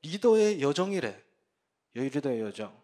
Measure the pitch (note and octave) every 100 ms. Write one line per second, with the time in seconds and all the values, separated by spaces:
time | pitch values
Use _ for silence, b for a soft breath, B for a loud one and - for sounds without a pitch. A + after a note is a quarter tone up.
0 | D#3+ G3 A#3+ A3 G#3+ G3 C#3 D3 F#3+ G3
1 | B2 G2 _ _ _ _ _ _ _ A#2+
2 | C3+ C#3+ C#3+ A#2+ G#2+ G2 G#2+ -